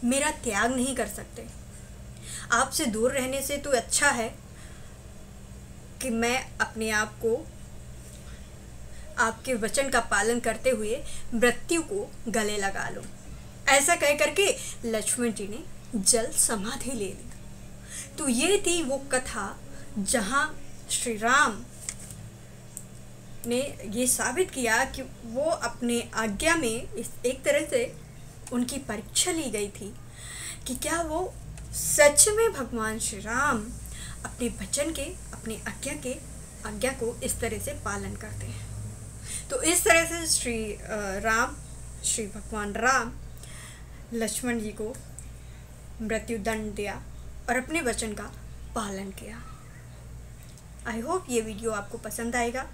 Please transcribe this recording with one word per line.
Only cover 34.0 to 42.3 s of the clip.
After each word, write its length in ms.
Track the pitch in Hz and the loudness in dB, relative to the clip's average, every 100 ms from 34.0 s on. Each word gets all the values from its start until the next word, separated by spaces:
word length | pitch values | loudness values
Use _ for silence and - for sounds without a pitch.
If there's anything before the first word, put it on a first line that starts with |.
| - - - | -8 -8 -8
अपने 240 | - 240 | -2 -2
वचन 420 | - 196 - 302 | -2 -2 0 0
के, 120 | 311 277 370 - | 0 -4 -6 -10
अपने 280 | - 226 214 - | -8 -6 -6 -6
आज्ञा 260 | - 269 | -6 -6
के, 220 | 302 254 269 - - - - 214 | -4 -4 -6 -8 -12 -12 -10 -8
आज्ञा 260 | 214 247 | 0 0
को 280 | 262 226 233 | 0 -2 -2
इस 160 | 254 - | -2 0
तरह 200 | 233 214 | -2 -2
से 120 | 269 | -4
पालन 420 | 202 214 202 196 202 | -4 -4 -4 -4 -6
करते 300 | 214 202 - | -6 -6 -6
हैं। 220 | - - - - - - - - - - | -6 -8 -8 -8 -8 -10 -10 -8 -8 -2
तो 120 | 269 | 0
इस 220 | 320 339 | 4 6
तरह 220 | - 330 330 | 8 8 8
से 220 | 339 320 | 0 2
श्री, 460 | - 254 233 214 | 2 2 -2 -2
अ, 60 | 208 - 214 202 190 | -6 -6 -4 -2 0
राम, 380 | 220 226 247 - - - - - - | 2 4 4 0 -10 -10 -10 -4 -2
श्री 220 | - | 0
भगवान 460 | 208 | -2